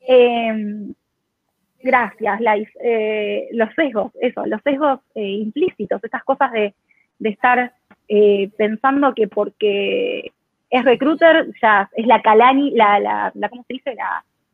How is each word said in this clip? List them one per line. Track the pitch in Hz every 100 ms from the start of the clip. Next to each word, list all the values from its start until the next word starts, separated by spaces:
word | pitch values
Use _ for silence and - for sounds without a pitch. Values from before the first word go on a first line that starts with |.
| -
Em, | 254 240 233 226 220 208 208 202 - _ _ _ _ _ _ _ _
gracias, | 254 254 220 - 220 202
Lais. | 233 208 214 -
Eh, | 240 226 214 214 208 208 -
los | 233 220 -
sesgos, | 311 214 202 -
eso, | - - 202
los | 214
sesgos, | 285 277 294 262 _ -
eh, | 202
implícitos, | 202 214 247 359 - 202 202
estas | 220 240
cosas | - 269 269
de, | 233 208 _ _ _ _ _
de | 214
estar, | 202 247 247 247 _ _ _ _
eh, | 208 208 202 196 _
pensando | 214 220 269 277 285 -
que | 214
porque | - 202 _ 208 202 196 196 196 - - _ _ _ _
es | 254 254
recruiter, | 240 277 311 330 320 - -
ya | 220 208 196 -
es | 233
la | 226
calaña, | 220 214 247 269 285
la, | 240 208 202
la, | 208 208 202
la, | 202 202
¿cómo | 247 240
se |
dice? | 254 - 214
La, | 190 - _ _ _